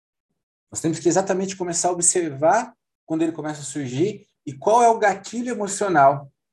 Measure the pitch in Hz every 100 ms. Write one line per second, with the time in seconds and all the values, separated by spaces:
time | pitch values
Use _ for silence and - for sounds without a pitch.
0 | _ _ _ _ _ _ _ - 165 156
1 | 170 170 190 185 190 - 180 170 175 180
2 | 170 190 165 135 156 208 247 - _ _
3 | - 160 160 156 151 147 139 151 131 127
4 | 190 208 _ _ - 131 - 226 233 226
5 | 202 196 - 226 240 220 202 - 202 160
6 | 139 143 - _ _